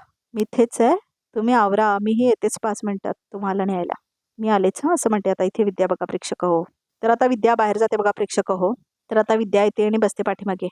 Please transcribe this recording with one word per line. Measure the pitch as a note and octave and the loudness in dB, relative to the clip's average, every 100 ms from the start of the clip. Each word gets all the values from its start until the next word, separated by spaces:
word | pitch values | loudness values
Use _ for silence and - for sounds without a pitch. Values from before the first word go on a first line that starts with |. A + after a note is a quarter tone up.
| - _ _ | -6 _ _
मी | A3+ | -6
इथेच | G#3+ - A#3 - | -2 0 0 2
आहे, | A#3 F#4 - _ _ A3+ | 2 2 -2 _ _ -4
तुम्ही | A3+ B3 | 0 2
आवरा, | G3+ G3+ G#3+ G3+ | 2 2 2 0
मीही | G#3 A3+ B3 | 0 2 2
येतेच | A#3+ G#3+ - | 2 -2 -4
पाच | A3 G#3 | -6 -4
मिनिटात | G#3+ G3 G3+ - _ | -6 -6 -6 -10 _
तुम्हाला | G3+ G3 G3 | -8 -4 -2
न्यायला. | F#3+ F#3 F3 - _ _ _ - | -2 -2 -4 -8 _ _ _ -8
मी | A3 | 0
आलेच | G3+ F#3 - | 2 2 0
हं," | D4+ | -2
असं | F4 A3+ | 0 0
म्हणते | G#3+ F#3+ | 0 0
आता | F#3+ | 0
इथे | F#3 - | -2 0
विद्या | G3+ F#3 F#3 | -2 0 -2
बघा | F3+ F3+ | 0 -4
प्रेक्षक | F#3 - - | -8 -8 -4
हो. | F3+ E3+ E3+ _ _ _ | 0 0 -2 _ _ _
तर | A3+ | 0
आता | A#3 B3+ | 2 2
विद्या | B3 A#3 | 2 2
बाहेर | A#3 G#3+ G3+ | 2 2 2
जाते | A3 G#3+ | 0 0
बघा | G3+ | 0
प्रेक्षक | - G3+ - F#3+ | -2 -2 -2 -2
हो. | F#3 F3+ A#3+ _ _ _ | 0 0 -2 _ _ _
तर | G#3+ | 0
आता | G#3+ A3 | 2 0
विद्या | G#3 G3+ | 2 2
येते | G#3 - G#3+ | 2 2 0
आणि | A3 | 2
बसते | G#3+ - | 0 0
पाठीमागे. | G3+ - G3+ F3+ F3+ | -4 -4 -6 -6 -8